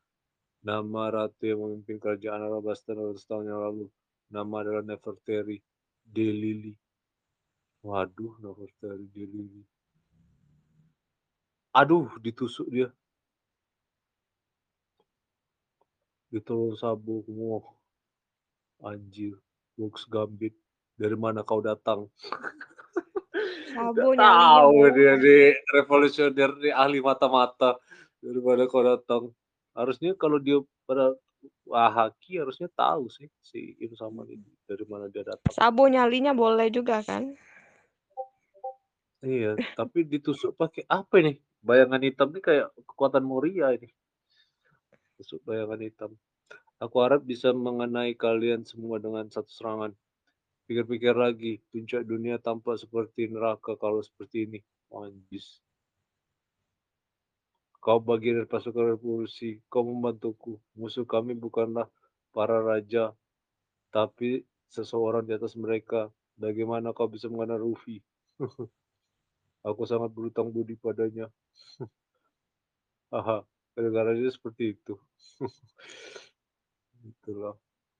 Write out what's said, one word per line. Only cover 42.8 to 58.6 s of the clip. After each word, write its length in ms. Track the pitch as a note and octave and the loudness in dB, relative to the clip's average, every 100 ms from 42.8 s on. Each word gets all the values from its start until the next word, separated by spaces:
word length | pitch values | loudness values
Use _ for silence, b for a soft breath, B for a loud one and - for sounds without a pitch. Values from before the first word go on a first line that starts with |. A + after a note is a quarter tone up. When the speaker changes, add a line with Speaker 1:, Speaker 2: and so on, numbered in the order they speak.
| - | -20
Speaker 1:
kekuatan 320 | - C#3 C#3 | -2 0 2
Moria 480 | C3 C3 D3+ F#3+ C3+ A#2+ | 0 -2 -2 0 0 0
ini. 160 | A#2+ _ _ _ _ _ _ _ _ _ _ _ _ _ | -6 _ _ _ _ _ _ _ _ _ _ _ _ _
Tusuk 240 | B2+ C3+ - | -18 -16 -8
bayangan 320 | A2 G#2+ A2 | -8 -6 -10
hitam. 340 | A2 - G#2+ A2 _ _ _ b b _ | -12 -14 -16 -18 _ _ _ b b _
Aku 140 | A#2+ B2+ B2 | -4 0 2
harap 160 | C#3+ C3 | 2 0
bisa 180 | A#2+ C3 B2 B2 | -2 0 0 -4
mengenai 460 | A#2+ A#2+ A#2+ A#2+ A#2 | -4 -4 -4 -4 -2
kalian 380 | A2+ A2+ A#2 A#2 A2+ | -2 0 0 -2 -6
semua 260 | A#2 A2+ A2 A2 | -14 -10 -8 -6
dengan 200 | A2 A2 A2 | -8 -8 -12
satu 160 | G#2 - | -12 -12
serangan. 340 | A2+ A2 G#2+ G2 _ _ _ _ _ _ - | -10 -8 -10 -12 _ _ _ _ _ _ -8
Pikir-pikir 460 | A#2 A2+ A#2+ A#2+ A#2+ B2 | -6 -4 -2 0 2 0
lagi, 280 | A2+ A2+ G#2+ _ | -2 -8 -10 _
puncak 300 | A#2 A2+ B2 A2+ | -12 -8 -8 -6
dunia 260 | A2+ A#2 A#2 A#2 | -6 -6 -6 -6
tampak 280 | A2+ B2 A2 | -6 -6 -8
seperti 380 | G#2+ A2+ G#2+ - A2 | -8 -8 -8 -6 -8
neraka 400 | A2+ A2+ G#2+ - G#2+ | -4 -4 -4 -8 -8
kalau 180 | G#2+ G#2+ G#2 | -4 -4 -6
seperti 280 | _ G2+ A2+ G#2+ | _ -12 -8 -8
ini. 120 | A2 - _ _ | -10 -20 _ _
Mampus. 520 | G#2+ G2+ G2 F#2+ G2 - _ _ _ _ _ _ _ _ _ _ _ _ _ _ _ _ _ _ _ _ _ _ _ - | -18 -18 -20 _ -18 -18 _ _ _ _ _ _ _ _ _ _ _ _ _ _ _ _ _ _ _ _ _ _ _ 0
Kau 120 | A#2 A2+ | 2 2
bagian 260 | A2+ A#2 A#2 | 0 0 -2
dari 120 | A2 | -2
pasukan 400 | A2 | -6